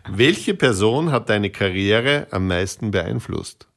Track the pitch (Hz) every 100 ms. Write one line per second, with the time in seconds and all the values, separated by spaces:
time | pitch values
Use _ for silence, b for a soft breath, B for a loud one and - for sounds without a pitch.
0 | - 95 135 214 - 190 131 95 107 127
1 | 165 131 - 104 101 - 98 92 98 110
2 | 127 147 143 98 92 87 98 - 110 98
3 | 82 120 - - - - -